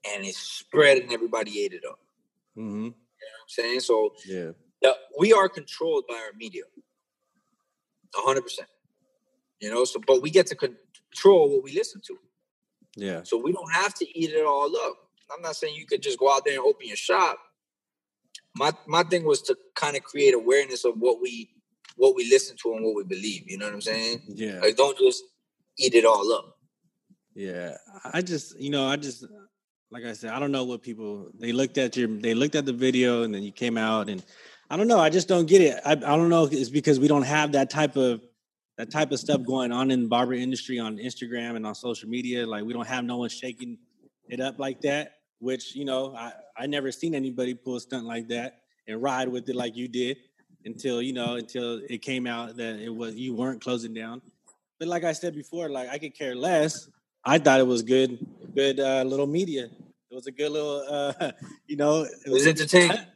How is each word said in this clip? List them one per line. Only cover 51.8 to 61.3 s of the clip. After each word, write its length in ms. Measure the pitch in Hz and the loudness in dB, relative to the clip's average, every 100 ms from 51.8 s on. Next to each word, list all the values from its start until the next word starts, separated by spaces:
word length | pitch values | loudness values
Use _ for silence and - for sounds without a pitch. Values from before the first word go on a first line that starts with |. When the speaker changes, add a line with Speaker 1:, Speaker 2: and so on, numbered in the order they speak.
| 101 | -10
Speaker 2:
it 140 | 123 | -12
came 240 | - 131 123 | -6 -6 -6
out 300 | 117 117 120 | -8 -10 -10
that 220 | 117 107 | -10 -8
it 140 | 113 | -10
was, 220 | 113 117 110 | -10 -10 -8
you 180 | 127 | -8
weren't 280 | 117 127 120 | -4 -4 -6
closing 320 | 131 123 117 113 | -6 -6 -6 -12
down. 260 | 113 120 _ _ _ _ _ _ | -12 -14 _ _ _ _ _ _
But 100 | 165 | -6
like 140 | 175 | -2
I 100 | 170 | -2
said 200 | 156 175 | -4 -6
before, 360 | 151 - 170 160 | -8 -12 -8 -6
like, 200 | 135 127 | -6 -8
I 80 | 147 | -10
could 160 | 151 | -12
care 220 | - 139 123 | -8 -8 -4
less. 520 | 156 170 156 - - _ _ _ 123 | 0 2 2 -2 -14 _ _ _ 2
I 140 | 160 | 6
thought 200 | 147 135 | 8 6
it 60 | 127 | 6
was 140 | 120 | 2
good, 380 | 113 131 131 120 - - - | 4 4 4 -2 -14 -16 -6
good, 260 | 139 139 135 | 0 0 2
uh, 240 | 135 135 131 | 0 0 0
little 180 | 139 143 | -2 0
media. 380 | 160 190 139 120 - - _ _ | 0 -2 -4 -8 -16 -20 _ _
It 20 | 127 | -16
was 120 | 135 | -16
a 40 | |
good 200 | 127 147 | -6 -4
little, 340 | 151 147 143 135 | -2 -4 -6 -6
uh, 440 | 147 143 135 151 | -4 -4 -4 -6